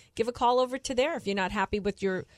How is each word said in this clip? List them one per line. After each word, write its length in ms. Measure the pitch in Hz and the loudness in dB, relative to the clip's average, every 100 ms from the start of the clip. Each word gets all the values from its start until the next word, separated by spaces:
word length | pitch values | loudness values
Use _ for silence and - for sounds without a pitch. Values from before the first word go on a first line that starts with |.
| _ - | _ -4
give 140 | 220 | -4
a 20 | |
call 300 | 247 240 247 | 2 4 4
over 160 | 254 254 | 2 -2
to 160 | - 247 | -4 0
there. 220 | 285 294 | 0 0
If 100 | 196 | -2
you're 80 | 202 | -2
not 160 | 185 | 0
happy 300 | 208 196 208 | 0 0 0
with 200 | 196 - | -2 -2
your 240 | 196 185 - | -2 -2 -6